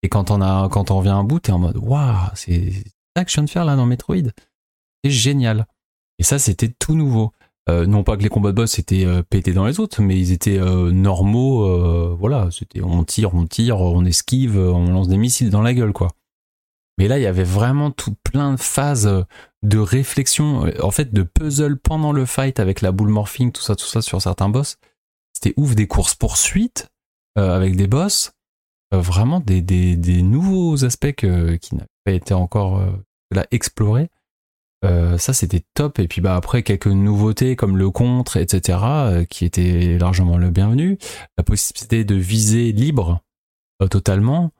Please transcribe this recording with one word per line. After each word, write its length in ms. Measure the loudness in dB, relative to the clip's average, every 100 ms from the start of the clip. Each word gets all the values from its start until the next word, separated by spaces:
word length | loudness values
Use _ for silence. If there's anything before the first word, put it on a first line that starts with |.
Et 60 | -2
quand 220 | -2 0
on 100 | 0
a, 280 | 2 2 0
quand 220 | 0 0
on 80 | 0
revient 100 | 2 0
à 60 |
bout, 180 | 0 -2
t'es 120 | 0
en 60 | 0
mode, 180 | 0 -2
waouh, 380 | -2 0 0 0 -2
c'est 380 | -6 -2 -2 -2 -6 -10 _ _ -6
ça 80 |
que 60 | -2
je 40 | -2
viens 80 |
de 60 | -2
faire 140 | -2
là 120 | 0 2
dans 100 | 2
Metroid. 300 | 0 -2 -2 -2 -6 _ _ _ _ _ _
C'est 60 | -2
génial. 560 | 0 0 0 0 0 -4 _ _ _ _ _
Et 40 |
ça, 160 | 0 0
c'était 300 | 0 0 -2
tout 260 | -4 -2
nouveau. 380 | 0 2 0 -2 _ _ _ -2
Euh, 160 | 0 2
non 160 | 2
pas 140 | 2 0
que 60 |
les 80 | 0
combats 200 | 0 0
de 60 | 0
boss 220 | -2 -2
étaient, 260 | -2 0
euh, 180 | 2 0
pétés 300 | 0 -2 0
dans 140 | 0 0
les 120 | -2
autres, 220 | -4 0
mais 180 | 2 2
ils 140 | 2
étaient, 260 | 0 0 0
euh, 320 | 0 2 2
normaux, 760 | 2 2 2 2 2 2 2 2
euh, 500 | 2 2 0 -2 -2
voilà, 300 | -2 0 -2
c'était, 300 | -4 -12 -8
on 240 | -2 0
tire, 300 | 0 -2 0
on 120 | 0 -2
tire, 340 | 0 0 2
on 260 | 2 2 2
esquive, 500 | 0 0 0 2 2
on 340 | 2 2 2
lance 180 | 2 2
des 100 | 2
missiles 320 | 2 0 0
dans 100 | 2
la 140 | 2
gueule, 180 | 2 0
quoi. 160 | 0 -4 -4 _ _ _ _ _ _ _ -2
Mais 120 | 0
là, 100 | 2
il 40 |
y 40 | 0
avait 180 | 0
vraiment 460 | 0 2 2 2 0
tout 240 | -4 -8 -6
plein 300 | -4 -2 -2
de 60 | -2
phases, 460 | -4 -2 -2 0 2
euh, 160 | 0 -2 -10 -20 _
de 160 | 0 0
réflexion, 840 | 2 0 0 -2 -2 0 0 0
euh, 80 | -2 -2
en 80 | -2
fait, 220 | -2 -2
de 100 | 0
puzzle 540 | 0 0 0 -2 0 0
pendant 360 | -2 -2 0
le 120 | 0
fight 340 | -2 -2 -2 -2
avec 220 | -2 0
la 100 | -2
boule 200 | 0 0
morphing, 420 | 0 -2 -2 -4
tout 100 | -2
ça, 140 | -4 -4
tout 80 | -4
ça, 140 | -6
sur 220 | -4 -4
certains 260 | -4 -2 -2
boss. 300 | -2 -4 -8 _ _ _ _ _
C'était 180 | -6 -4 0
ouf, 160 | 0
des 120 | 2 0
courses-poursuites, 1000 | 0 -2 -2 -2 -2 -2 0 -2 -4 -14 _ _ _ _ -2
euh, 180 | 0
avec 220 | 2 2 2
des 100 | 2
boss, 460 | 2 0 -2 -6 _ _ _ _ _ _
euh, 60 | -2
vraiment 400 | 0 2 2 0
des, 200 | 0 0
des, 340 | 2 2 2
des 280 | 2 2 2
nouveaux 640 | 4 2 2 0 0 0 0
aspects 260 | -2 -4
que, 440 | -2 0 0 0 -2
qui 180 | -4
n'avaient 120 | -10 -10 _
pas 80 | -2
été 200 | -2 0
encore, 460 | 0 0 -2 -2 0
euh, 120 | -2 -4 -10 _ _
là, 160 | -4 -2
explorés. 580 | -4 -4 -2 0 0 -2 _ _ _ _ _ _ _
Euh, 340 | 0 2 2 0
ça, 140 | 0
c'était 320 | -2 0 -2 -4
top. 240 | -4 -2 0
Et 80 | -2
puis, 140 | 0
bah, 160 | 0 0
après, 260 | 0 -2
quelques 240 | 0 0 2
nouveautés 720 | 2 2 2 0 0 -2 0
comme 200 | 0 2
le 140 | 0
contre, 460 | 0 0 0 -2 -2
et 100 | 0
cetera, 600 | 0 0 0 0 0 0
euh, 160 | 0
qui 200 | -2 -2
était 540 | -2 0 0 2 2 2
largement 400 | 2 2 2 2
le 120 | 2
bienvenu. 480 | 2 2 2 0 -2 -6 -18 -14 -4
La 60 |
possibilité 600 | -2 0 -2 -8 -4 -2
de 100 | 2
viser 560 | 0 0 0 2 2 2
libre, 500 | 0 0 0 0 -2 _ _ _ _ _ _
euh, 60 | 0
totalement. 640 | 0 0 2 2 2 0